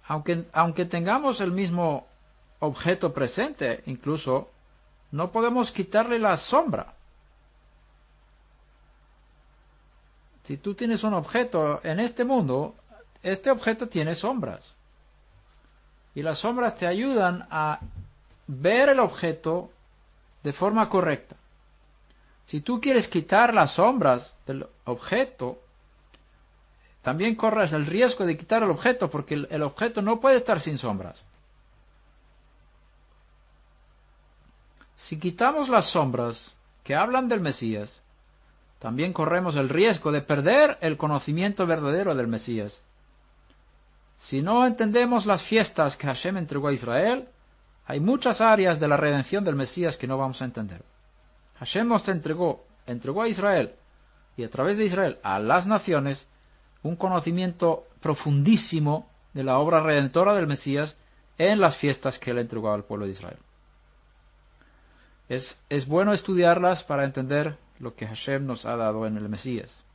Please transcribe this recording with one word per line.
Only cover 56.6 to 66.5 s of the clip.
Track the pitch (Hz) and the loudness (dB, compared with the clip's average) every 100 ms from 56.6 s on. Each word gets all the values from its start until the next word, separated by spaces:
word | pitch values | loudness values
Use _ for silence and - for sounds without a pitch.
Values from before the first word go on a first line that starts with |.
| _ _ | _ _
un | 151 170 | -8 -4
conocimiento | 190 180 156 170 185 175 170 160 - - | -2 0 0 -2 -4 0 0 0 -6 -6
profundísimo | 156 147 151 143 147 220 - 165 147 151 - _ _ | -4 -2 0 2 4 4 2 0 0 -2 -6 _ _
de | 143 | -6
la | 131 131 | 2 2
obra | 151 165 | 6 4
redentora | 156 147 135 165 190 | 4 2 4 4 4
del | 208 156 | 4 2
Mesías | 139 143 139 147 - _ _ _ - | -2 -2 -2 -4 -8 _ _ _ 0
en | 180 214 | 2 6
las | 175 - | 4 4
fiestas | 143 131 135 - | -2 0 -4 -6
que | - | -4
él | 120 | -4
entregó | 117 113 107 | -4 -4 -2
al | 104 | -2
pueblo | 101 104 101 | -4 -6 -6
de | |
Israel. | 95 90 - _ _ _ _ _ _ _ _ _ _ _ _ _ _ _ _ _ _ _ | -8 -14 -18 _ _ _ _ _ _ _ _ _ _ _ _ _ _ _ _ _ _ _
Es, | 127 - - _ | -8 -8 -16 _
es | 143 131 | -4 0
bueno | 165 202 | 2 2
estudiarlas | 202 - 180 170 | 0 0 4 4